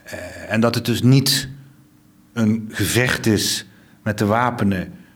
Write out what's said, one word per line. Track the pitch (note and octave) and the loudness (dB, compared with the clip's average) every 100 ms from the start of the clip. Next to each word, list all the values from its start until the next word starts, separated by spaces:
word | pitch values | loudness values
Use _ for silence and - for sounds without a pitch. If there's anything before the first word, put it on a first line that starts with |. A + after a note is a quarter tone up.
Eh, | - - - - - | -16 -14 -14 -14 -4
en | A2 | 0
dat | A#2 | 2
het | A#2 | 0
dus | A#2 G#2 | -2 2
niet | A#2 C3+ - - - - - - _ _ _ _ _ | 6 6 4 0 -4 -12 -20 -20 _ _ _ _ _
een | A#2 A2 A2 G#2+ | -2 0 0 -4
gevecht | - F2+ A2 B2+ - A2+ | -4 0 2 0 0 2
is | G2 - - - - _ _ | 2 0 -4 -8 -20 _ _
met | A2 G#2 | -6 -2
de | |
wapenen | G#2 A2 B2 A#2+ G2+ F#2+ E2 - - | 0 2 0 0 -2 -2 -6 -12 -20